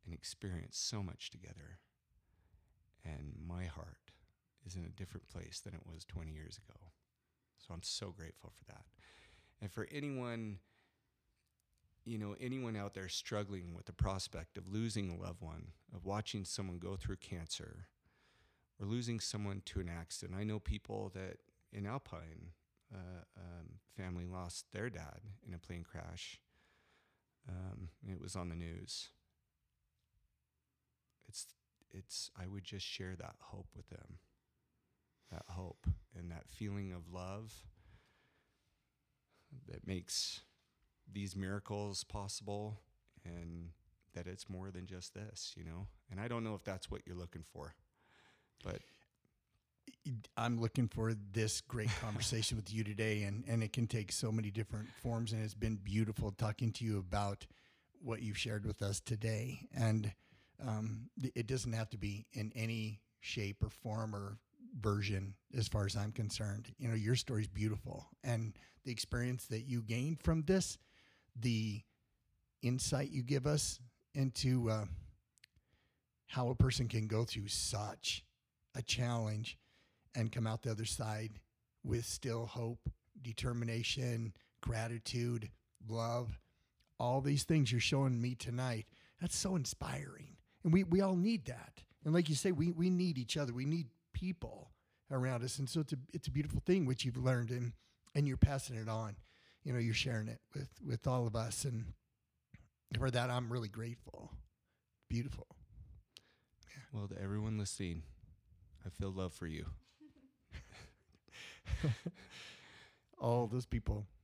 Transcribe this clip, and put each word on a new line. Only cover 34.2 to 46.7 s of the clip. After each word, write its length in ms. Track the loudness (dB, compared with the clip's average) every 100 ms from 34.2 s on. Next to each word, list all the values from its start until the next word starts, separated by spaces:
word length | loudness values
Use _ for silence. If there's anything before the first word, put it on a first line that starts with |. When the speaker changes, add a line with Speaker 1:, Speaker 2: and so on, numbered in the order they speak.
| _ _ _ _ _ _ _ _ _ _ _
Speaker 1:
That 120 | -12 -10
hope 360 | -8 -8 -4 -2 -2 -4 -12
and 140 | -10
that 160 | -10 -14
feeling 440 | -8 -6 -6 -6
of 220 | -8 -10
love 400 | -8 -8 -8 -10 -14 -18 -20 -20 -20 _ _ _ _ _ _ _ _ _ _ _ _ _ _ _ -18 -12
that 180 | -10 -4
makes 560 | -4 -2 -2 -2 -4 -12 _ _ _ _ _ -10
these 240 | -4 -4 -2
miracles 680 | -2 -2 -2 -2 -2 -4
possible, 760 | -6 -6 -6 -6 -4 -4 -4 -6 _ _ _ -18 -10
and 440 | -8 -8 -8 -10 -14 _ _ _
that 140 | -10 -8
it's 220 | -10 -8
more 220 | -8 -8
than 140 | -8 -8
just 280 | -10 -10
this, 400 | -10 -12 -10 -10 -10
you 80 |
know? 240 | -10 -8 -8 -12 _
And 100 | -6
I 80 | -2
don't 160 | -2
know 120 | -2 -4
if 80 |
that's 260 | -4